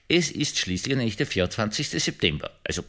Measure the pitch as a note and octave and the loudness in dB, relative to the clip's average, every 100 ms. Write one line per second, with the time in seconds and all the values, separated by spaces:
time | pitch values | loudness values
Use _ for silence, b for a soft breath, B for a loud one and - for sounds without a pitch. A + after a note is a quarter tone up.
0 | B E3 D3+ - D3 - - F2+ - C3+ | B 2 2 0 -2 0 -2 -2 0 0
1 | A2+ G2+ - F#2 F2+ - G#2+ B2+ D3 - | 0 0 0 2 0 0 -2 -2 -2 0
2 | - - F2+ D2+ - - - F2 | -2 2 0 0 -4 -8 -6 -6